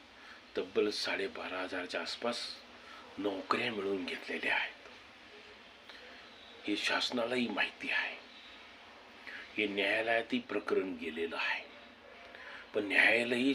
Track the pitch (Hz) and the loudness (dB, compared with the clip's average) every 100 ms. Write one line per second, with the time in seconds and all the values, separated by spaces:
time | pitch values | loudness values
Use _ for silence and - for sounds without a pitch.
0 | - - - - - - 90 113 104 - | -14 -20 -18 -18 -6 -4 0 4 4 2
1 | 104 90 95 - 85 92 92 92 90 92 | 0 0 -2 -4 -6 -4 -4 -4 -4 -4
2 | 85 - 120 120 - - - - - - | -4 -2 -2 -2 -4 -10 -14 -18 -16 -16
3 | - - 104 277 - 117 123 107 98 98 | -12 -2 -2 -2 2 2 2 0 0 0
4 | 85 - - 82 - - - - - - | 0 -6 -6 -4 0 0 0 -6 -16 -18
5 | - - - - - - - - - - | -20 -20 -20 -18 -18 -18 -20 -20 -18 -16
6 | - - - - - - - 104 - - | -16 -16 -18 -18 -18 -10 -4 -2 2 2
7 | - 123 117 127 117 104 - - - - | 2 0 2 2 2 2 0 0 0 0
8 | - - - - - - - - - - | 0 -6 -12 -18 -18 -18 -18 -18 -18 -18
9 | - - - - - - 104 101 98 110 | -18 -16 -12 -10 -8 0 2 4 4 4
10 | 113 117 117 127 - 104 - 101 95 82 | 4 4 4 0 0 -2 2 2 2 -2
11 | 82 80 82 - - - - - - - | -4 -2 -2 0 0 0 -4 -16 -18 -20
12 | - - - - - - - 110 101 90 | -18 -18 -16 -14 -12 -12 -2 0 4 8
13 | 90 110 120 123 135 | 8 8 6 4 4